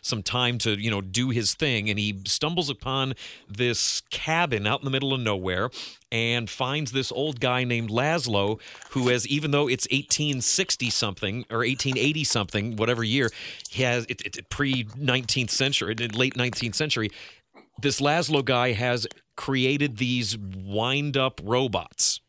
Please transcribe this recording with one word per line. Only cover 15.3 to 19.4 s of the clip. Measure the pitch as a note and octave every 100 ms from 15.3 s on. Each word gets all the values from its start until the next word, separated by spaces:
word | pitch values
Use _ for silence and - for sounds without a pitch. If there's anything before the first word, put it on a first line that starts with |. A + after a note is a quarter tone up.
| C3+ A#2
century, | - C3+ C#3 G2+ A2+
late | A#2+ G#2+ C3 B2
nineteenth | B2 G#2 A#2 -
century, | D3+ B2+ G#2+ - - - _ - - -
this | C#3 -
Laszlo | C#3+ D#3+ D3 D3
guy | B2+ B2 B2+
has | G#2+ B2 A#2+ G#2 - _
created | -